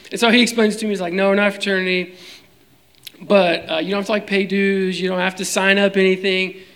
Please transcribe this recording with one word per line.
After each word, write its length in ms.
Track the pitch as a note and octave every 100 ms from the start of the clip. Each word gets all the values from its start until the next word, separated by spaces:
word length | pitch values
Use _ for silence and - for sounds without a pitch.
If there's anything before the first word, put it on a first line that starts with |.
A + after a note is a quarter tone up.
| -
And 100 | G3
so 100 | A#3
he 120 | A#3+
explains 340 | A3+ - G#3+ G#3
to 80 |
me, 60 | G#3+
he's 100 | G3
like, 140 | F3
"No, 140 | F#3 G3
we're 80 | G3
not 120 | G3+
a 40 |
fraternity, 600 | G3+ G3+ F#3+ F#3 F#3 F3+ - - - _ _ _ _ _ _ - -
but, 500 | F#3 G3+ F3+ D#3+ -
uh, 80 | D#3+
you 120 | F3
don't 100 | G3+
have 60 | G3
to, 60 |
like, 140 | G#3+ G#3
pay 180 | G3
dues. 560 | G3 G3 G3 G3 F#3 F3
You 80 | F#3
don't 100 | F#3
have 180 | F#3 F#3
to 80 |
sign 340 | F#3 G#3 F#3+ G3
up 180 | G3+ G3
anything. 600 | F#3+ F#3 F#3+ F#3 F#3 F3+ -